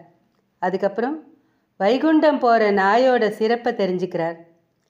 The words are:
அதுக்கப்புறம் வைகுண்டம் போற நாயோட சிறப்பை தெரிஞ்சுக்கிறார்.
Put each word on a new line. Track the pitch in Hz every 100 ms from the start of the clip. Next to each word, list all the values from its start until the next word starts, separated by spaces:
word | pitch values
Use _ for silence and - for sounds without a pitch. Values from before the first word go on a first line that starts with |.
| - _ _ _ _ _
அதுக்கப்புறம் | 185 185 196 196 240 311 - _ _ _ _ -
வைகுண்டம் | 202 254 302 311 302 277
போற | 247 226 214
நாயோட | 202 196 220 262 247 214
சிறப்பை | 208 220 240 240
தெரிஞ்சுக்கிறார். | 226 196 180 180 175 165 165 - _ _ _